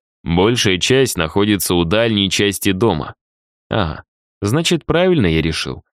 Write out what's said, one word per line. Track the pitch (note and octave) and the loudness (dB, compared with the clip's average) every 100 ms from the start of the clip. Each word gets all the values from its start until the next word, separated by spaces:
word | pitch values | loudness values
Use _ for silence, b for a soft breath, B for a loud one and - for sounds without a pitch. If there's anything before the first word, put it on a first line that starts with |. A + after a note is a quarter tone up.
| _ _ | _ _
«Большая | - E2+ G2+ B2 G#2+ F#2 | -2 2 2 2 0 0
часть | - B2+ C3 - | 2 2 2 -2
находится | D#2+ G2 G#2 G2+ - F2+ | -2 0 0 0 0 0
у | E2+ | 2
дальней | G#2 A#2 G#2+ G2 | 0 0 0 0
части | - G2+ G2 G2+ | 0 0 0 -2
дома». | F#2 A2+ E2 C2 - _ _ _ _ _ | 0 0 0 -6 -14 _ _ _ _ _
Ага, | A2+ F2 C#2+ - _ _ _ | -4 -4 -6 -14 _ _ _
значит, | G2+ C3+ E3+ E3+ - | -2 -2 0 -2 -2
правильно | D#3 F#3 F3 F#2 | 0 2 2 2
я | D#2+ | 2
решил. | D#2 D#2+ - B1+ - | 0 -4 -6 -10 -14